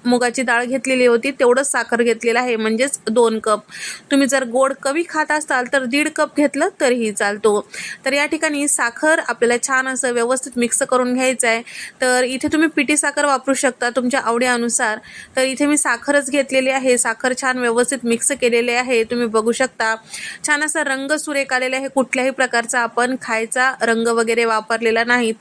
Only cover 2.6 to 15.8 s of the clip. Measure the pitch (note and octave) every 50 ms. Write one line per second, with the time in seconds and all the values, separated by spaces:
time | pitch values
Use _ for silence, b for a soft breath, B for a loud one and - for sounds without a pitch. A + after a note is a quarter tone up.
2.6 | A3 A3 A3 A3 C4 C#4+ - - - - A3 B3 A#3 A3+ A3 A3 G#3+ A3 G#3+ G#3
3.6 | - - B B B B B B B B C#4+ C#4 C#4 A#3+ C#4 C4+ B3+ A#3 A3+ C4
4.6 | C4 C4+ C4+ - - C4 C#4 E4 E4+ - - D#4 D4+ - D4+ D4+ D4+ - C#4+ B3+
5.6 | B3 A#3+ - C#4 C4 A#3 B3+ C#4+ D4+ D#4 D4+ D#4 D4+ D4 - C#4+ D4 C#4+ - C#4
6.6 | E4 G4 - - D4+ B3 B3 A#3+ A3+ G#3+ G3 - G#3+ G3+ G#3 G#3 - A3 G#3 G#3
7.6 | - - B B B B B B B C4+ C4+ C#4+ D4 D4 E4 D#4 D#4+ D#4 D4 C#4+
8.6 | C#4+ C#4+ - - B3 A#3 - - D4+ D#4 D#4+ E4 D4 - A#3 - A#3+ A#3 B3 A#3+
9.6 | - - C4+ C4 C4 C4 C4 B3 C4 B3 A#3+ A#3+ A#3 A#3+ C4 B3 - C#4 - A#3+
10.6 | A#3+ A#3 - - C4+ - B3+ B3 B3+ B3 B3 C4 C4 C4 B3+ A3+ B3 A3+ A3+ A#3
11.6 | A#3 B B B B B B B C4 B3+ B3+ B3 B3+ A#3+ C4 B3+ - D4 D#4+ D4+
12.6 | E4 D4+ - D4+ C#4 B3 D4+ D4 D#4 C#4+ C#4+ D4 D4 C#4+ C4+ B3+ B3+ C#4 C4+ B3+
13.6 | C#4 B3+ B3 - B3 A#3+ A#3+ C4+ A#3+ B3 C4+ C4+ - A3+ A#3 A#3 B3+ B3+ B3 A#3
14.6 | A#3 A#3+ A3+ - B3 G#3+ G#3+ A3 - B B B B B B C4 C4 C4 C4 B3
15.6 | D4 C#4+ D4+ C#4+